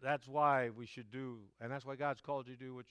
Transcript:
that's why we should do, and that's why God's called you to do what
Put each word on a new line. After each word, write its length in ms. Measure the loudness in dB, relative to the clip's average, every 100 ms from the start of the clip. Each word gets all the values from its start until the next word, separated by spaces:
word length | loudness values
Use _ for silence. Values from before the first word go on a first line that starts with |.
that's 260 | 0 0 0
why 420 | 4 6 6 4
we 160 | -2 -10
should 240 | -12 -10
do, 300 | -8 -6 -8 -14 -10
and 120 | -6
that's 140 | -6 -6
why 100 | -4
God's 260 | -2 -2
called 260 | -2 -4 -4
you 80 | -10
to 80 |
do 120 | -10 -12
what 100 | -14